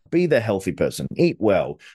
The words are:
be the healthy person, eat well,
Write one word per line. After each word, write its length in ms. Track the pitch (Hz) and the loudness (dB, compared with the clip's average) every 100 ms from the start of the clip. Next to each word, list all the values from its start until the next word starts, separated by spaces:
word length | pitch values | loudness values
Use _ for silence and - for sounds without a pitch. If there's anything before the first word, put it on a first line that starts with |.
| - | -4
be 160 | 170 175 | 0 2
the 140 | 135 | 2
healthy 320 | 110 98 92 | 2 -2 -2
person, 360 | 73 71 - - - | -2 -2 -2 -8 0
eat 220 | 170 - | 0 2
well, 400 | 104 90 67 - - | 2 2 0 -8 -18